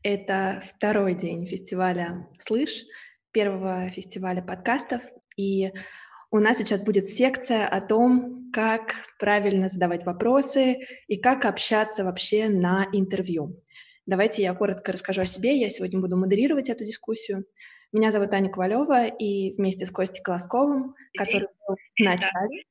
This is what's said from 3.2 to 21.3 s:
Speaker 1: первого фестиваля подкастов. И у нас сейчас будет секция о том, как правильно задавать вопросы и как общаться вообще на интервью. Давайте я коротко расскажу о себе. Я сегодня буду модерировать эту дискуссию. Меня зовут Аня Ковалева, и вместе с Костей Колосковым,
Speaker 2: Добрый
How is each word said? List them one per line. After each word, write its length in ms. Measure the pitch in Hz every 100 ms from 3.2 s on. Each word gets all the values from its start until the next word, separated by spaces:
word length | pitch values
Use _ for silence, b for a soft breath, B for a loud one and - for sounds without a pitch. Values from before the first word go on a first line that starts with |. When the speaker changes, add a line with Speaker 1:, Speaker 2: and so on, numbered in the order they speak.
| _
Speaker 1:
первого 560 | 220 202 190 190 185 185
фестиваля 540 | 180 - 185 185 180
подкастов. 600 | 180 180 - 262 - 247 - - _ -
И 360 | 196 196 190 190 B B B B B
у 80 | 214
нас 200 | 214 247
сейчас 260 | 202 196
будет 240 | 202 196 185
секция 580 | - 262 262 - 226 202
о 140 | 196
том, 680 | 190 220 247 254 247 - -
как 420 | 220 220 220 220 - - _
правильно 500 | 208 208 202 190 190
задавать 380 | 185 175 175 175
вопросы 800 | 175 233 269 269 277 254 254 B B B
и 80 | 208
как 300 | 247 269 233
общаться 580 | 196 - 220 214 214
вообще 440 | 185 180 - 214 220
на 380 | 196 180 190 196
интервью. 680 | 202 190 190 180 165 147 175 _ B B B -
Давайте 380 | 190 220 220
я 100 | 185
коротко 380 | 180 202 190 -
расскажу 300 | 185 - 190
о 40 | 185
себе. 320 | - 226 285
Я 100 | 208
сегодня 300 | - 185 190
буду 180 | 180 180
модерировать 540 | 190 202 277 294 262
эту 140 | 233
дискуссию. 600 | 214 220 - 220 - 196 196 B B B B
Меня 220 | 214 220
зовут 200 | 208 202
Аня 160 | 196 190
Ковалева, 560 | 190 185 226 294 254 226
и 460 | - 214 202 190 -
вместе 280 | 190 185
с 60 | 185
Костей 320 | - 185 -
Колосковым, 720 | - 175 180 240 285 277 262 B B -
Speaker 2:
Добрый 140 | -